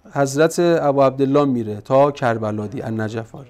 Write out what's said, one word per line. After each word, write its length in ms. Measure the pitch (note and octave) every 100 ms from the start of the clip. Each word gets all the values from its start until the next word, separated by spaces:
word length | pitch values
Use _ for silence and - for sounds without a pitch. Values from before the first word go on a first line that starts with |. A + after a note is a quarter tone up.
| -
حضرت 460 | C#3+ C#3 C3+ D#3+ F3+
ابو 420 | E3+ E3 C#3+ C#3
عبدالله 440 | C3+ C3+ C3+ C#3+ C#3+
میره 360 | A#2+ G#2+ G#2
تا 300 | - C3+ C#3+
کربلا 560 | C#3+ B2 A2+ G#2+ G#2+ G#2
دی، 140 | C3+
از 120 | -
نجف 380 | A2 G#2+ A2+ A#2
ها. 140 | C#3